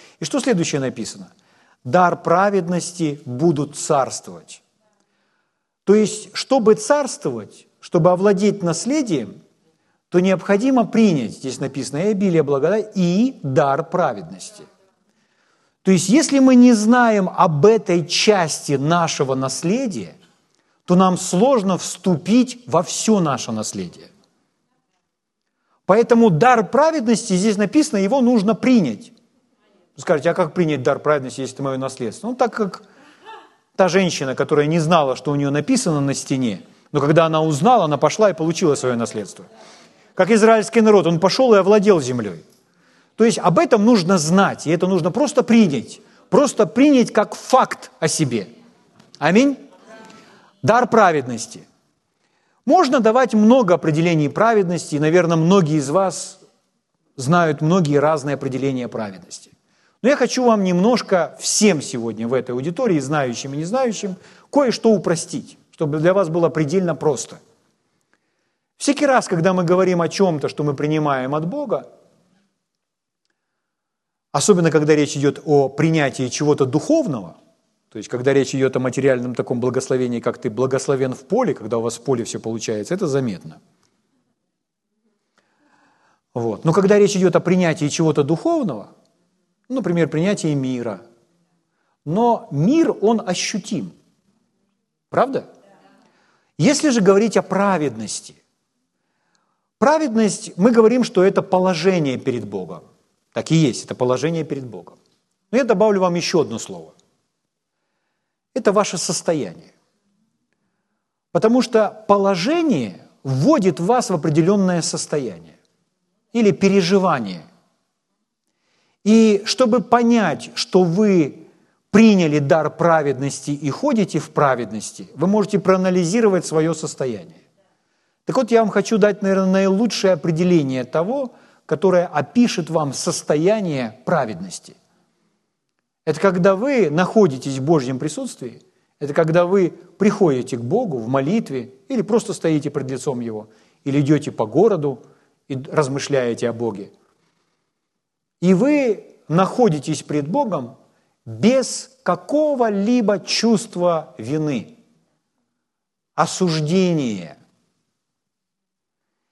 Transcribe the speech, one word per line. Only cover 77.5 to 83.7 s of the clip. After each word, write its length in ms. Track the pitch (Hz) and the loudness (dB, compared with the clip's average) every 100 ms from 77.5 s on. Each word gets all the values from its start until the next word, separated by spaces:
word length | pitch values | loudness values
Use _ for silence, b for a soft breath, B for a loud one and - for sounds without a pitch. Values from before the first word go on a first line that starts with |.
| _ _ _ _ | _ _ _ _
то 80 | 110 | -16
есть 100 | 98 | -10
когда 240 | 123 127 | -4 0
речь 220 | 139 131 135 | 2 0 0
идёт 200 | 131 131 | 0 0
о 40 | |
материальном 560 | 127 127 135 127 123 120 | -4 0 0 0 -2 -6
таком 240 | - 123 | -6 -4
благословении, 640 | 127 123 - 131 123 120 | -2 -2 -2 -2 -2 -4
как 160 | 120 - | -6 -6
ты 100 | 123 | -6
благословен 640 | 107 127 131 139 135 131 | -4 -2 -2 -2 -2 -4
в 120 | 131 - | -6 -4
поле, 280 | 226 220 | -2 -2
когда 240 | 123 107 117 | -4 -6 -4
у 40 | |
вас 160 | 117 117 | -4 -6
в 40 | |
поле 220 | - 127 | -4 -4
всё 160 | 107 110 | -4 -8
получается, 560 | 113 113 - 107 101 135 | -8 -8 -6 -6 -6 -6
это 100 | 170 | -4
заметно. 540 | 135 123 87 80 - _ | -4 -4 -8 -14 -20 _